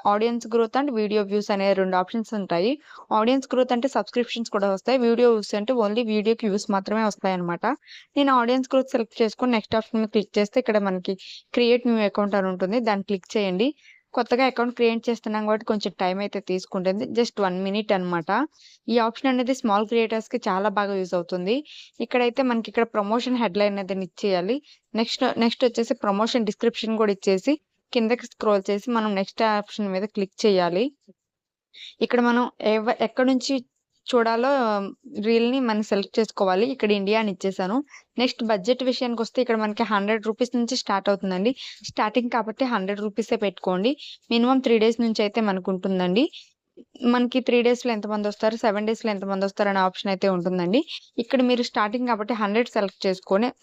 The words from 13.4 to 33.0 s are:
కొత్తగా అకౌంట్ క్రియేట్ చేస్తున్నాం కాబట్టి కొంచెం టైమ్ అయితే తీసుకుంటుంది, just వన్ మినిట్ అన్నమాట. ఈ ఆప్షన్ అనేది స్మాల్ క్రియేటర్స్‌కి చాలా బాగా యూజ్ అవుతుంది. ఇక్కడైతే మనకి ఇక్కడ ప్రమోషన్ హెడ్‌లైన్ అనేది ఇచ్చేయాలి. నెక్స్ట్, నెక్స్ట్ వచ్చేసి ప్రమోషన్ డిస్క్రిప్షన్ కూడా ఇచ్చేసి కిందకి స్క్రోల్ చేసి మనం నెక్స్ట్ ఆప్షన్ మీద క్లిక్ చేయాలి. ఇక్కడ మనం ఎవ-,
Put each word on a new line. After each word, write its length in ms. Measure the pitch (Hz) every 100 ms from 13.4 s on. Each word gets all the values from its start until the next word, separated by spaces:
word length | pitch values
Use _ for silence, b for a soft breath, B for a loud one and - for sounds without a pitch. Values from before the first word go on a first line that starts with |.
| 196 180 262 - b b b
కొత్తగా 300 | - 233 240 262
అకౌంట్ 260 | 247 240 240
క్రియేట్ 260 | 233 226
చేస్తున్నాం 400 | 240 233 220 214 214
కాబట్టి 200 | 220 226
కొంచెం 260 | 214 202 -
టైమ్ 200 | 185 190
అయితే 180 | 202 202
తీసుకుంటుంది, 640 | - 185 - 190 185 196 254
just 220 | 220 233 -
వన్ 180 | 190 180
మినిట్ 300 | 196 208 214
అన్నమాట. 380 | 196 180 170 165 208 311 b b b -
ఈ 80 | 233
ఆప్షన్ 320 | 226 226 269
అనేది 220 | 247 240
స్మాల్ 320 | 262 226 202 214
క్రియేటర్స్‌కి 500 | 226 220 220 - 240
చాలా 300 | 220 190 214
బాగా 240 | 208 202 196
యూజ్ 180 | 180 180
అవుతుంది. 400 | 170 180 180 262 302 B B -
ఇక్కడైతే 420 | 240 247 240 233
మనకి 260 | 262 226 214
ఇక్కడ 160 | 233 226
ప్రమోషన్ 440 | 214 202 233 247 247
హెడ్‌లైన్ 400 | 214 190 208 202
అనేది 300 | 190 190 180
ఇచ్చేయాలి. 480 | - 208 180 185 277 b b b
నెక్స్ట్, 320 | 214 233 - 254 -
నెక్స్ట్ 280 | 226 - 247
వచ్చేసి 280 | 226 233 262
ప్రమోషన్ 460 | 208 196 226 247 214
డిస్క్రిప్షన్ 500 | - 233 - 220 220
కూడా 140 | 214
ఇచ్చేసి 420 | 196 208 190 269 302 _ _ -
కిందకి 340 | 240 220 247 240
స్క్రోల్ 360 | - 220 202 196
చేసి 220 | 202 254
మనం 200 | 233 214 196
నెక్స్ట్ 280 | 196 - 226
ఆప్షన్ 460 | 208 202 - 202
మీద 120 | 185 208
క్లిక్ 300 | - 190 -
చేయాలి. 460 | 220 185 175 180 269 _ _ _ _ _ _ _ _ B B B
ఇక్కడ 180 | 233 240
మనం 240 | 240 240 240 - 214
ఎవ-, 320 | 220 214 -